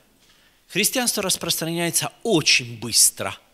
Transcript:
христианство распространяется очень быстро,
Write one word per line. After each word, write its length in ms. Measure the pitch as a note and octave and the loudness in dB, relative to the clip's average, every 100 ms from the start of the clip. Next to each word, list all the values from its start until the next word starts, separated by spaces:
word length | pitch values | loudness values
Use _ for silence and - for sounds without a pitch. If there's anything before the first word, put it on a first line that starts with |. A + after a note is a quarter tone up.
| _ _ _ _ _ _ _ | _ _ _ _ _ _ _
христианство 540 | F3+ G#3 C4 A#3+ - | -2 0 0 -2 -2
распространяется 920 | F#3+ - E3+ - E3 E3+ E3+ - D3+ - | -2 -2 -2 -4 -2 -2 0 -2 -4 -6
очень 560 | - D#3+ - - A#2+ A#2 | 0 2 4 2 0 -10
быстро, 580 | A#2 G#2+ - - G2 - _ | -2 4 4 2 -6 -6 _